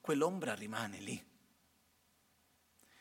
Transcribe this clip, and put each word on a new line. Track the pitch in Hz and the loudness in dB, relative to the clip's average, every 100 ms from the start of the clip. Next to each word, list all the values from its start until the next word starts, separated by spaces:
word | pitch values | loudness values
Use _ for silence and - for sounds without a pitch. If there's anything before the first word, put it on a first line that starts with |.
quell'ombra | - 143 160 190 120 | 0 4 4 2 -2
rimane | 104 107 113 110 95 | -2 -4 -2 -4 -6
lì. | 101 - - _ _ _ _ _ _ _ _ _ _ _ _ _ _ _ - - | -6 -8 -10 _ _ _ _ _ _ _ _ _ _ _ _ _ _ _ -20 -20